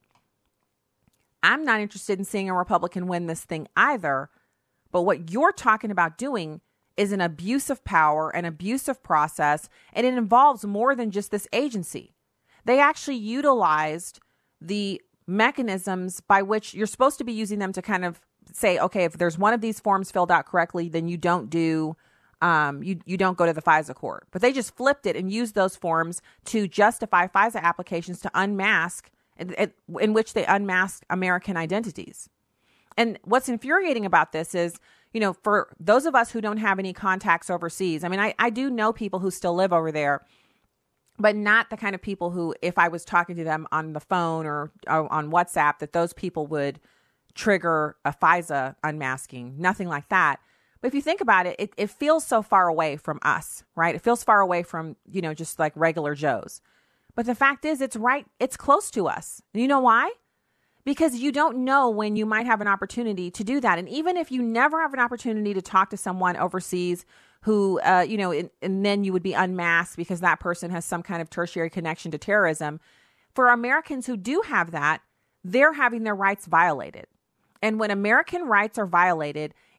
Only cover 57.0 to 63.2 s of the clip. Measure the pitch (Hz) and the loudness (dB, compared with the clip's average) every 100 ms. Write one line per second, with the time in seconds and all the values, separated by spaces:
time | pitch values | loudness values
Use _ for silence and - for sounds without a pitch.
57 | _ - 233 233 269 285 302 285 269 220 | _ -6 -4 2 2 2 -2 -2 -4 -2
58 | 233 285 - - 262 - - 311 - 226 | 0 0 -4 -6 -6 -2 2 2 2 -4
59 | 170 - - - _ 202 262 277 254 226 | -2 -4 -10 -18 _ -2 2 4 6 4
60 | 320 480 _ _ _ _ _ _ 269 285 | 2 -4 _ _ _ _ _ _ -6 0
61 | 320 240 285 277 311 254 254 277 254 214 | 0 2 -2 2 0 0 2 4 4 2
62 | 214 208 214 214 240 220 208 196 190 240 | -2 -2 0 0 0 0 0 -2 -2 -6
63 | 233 190 | -6 -4